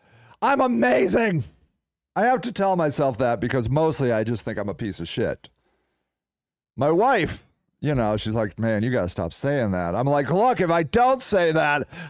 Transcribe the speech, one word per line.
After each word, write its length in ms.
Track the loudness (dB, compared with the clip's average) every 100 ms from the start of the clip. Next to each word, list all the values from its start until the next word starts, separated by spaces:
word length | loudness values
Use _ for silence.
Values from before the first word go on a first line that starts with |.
| _ -20 -20 -4
I'm 200 | 0 2
amazing." 840 | 2 2 2 2 2 2 2 0 -4 -12 _ _ _ _ _
I 120 | 0 2
have 160 | 2
to 100 | -2
tell 240 | -2 0 2
myself 420 | 0 0 0 0
that 220 | 0 0
because 280 | 0 -2 0
mostly 440 | 2 0 0 0
I 100 | 0
just 220 | 0 -4
think 120 | -6 -6
I'm 120 | -6
a 60 |
piece 260 | -6 -8 -8
of 80 | -8
shit. 400 | -2 -2 -4 -10 _ _ _ _ _ _ _ _ _ _ _ _ -2
My 160 | 0
wife, 520 | 2 4 2 0 -6 _ _ _ _
you 160 | -2 0
know, 200 | 0 0
she's 180 | -2
like, 220 | -2 -4 -2
"Man, 280 | -2 0
you 80 | 0
gotta 160 | 0 -2
stop 240 | -4 -6
saying 400 | -4 -4 -2 -2
that." 240 | -2 -2 -2
I'm 100 | 0
like, 240 | 0 0
"Look, 300 | 2 2 2
if 100 | 0
I 140 | 0
don't 360 | 2 2 4 2
say 300 | 0 2 2
that, 380 | 2 2 0 -4 -12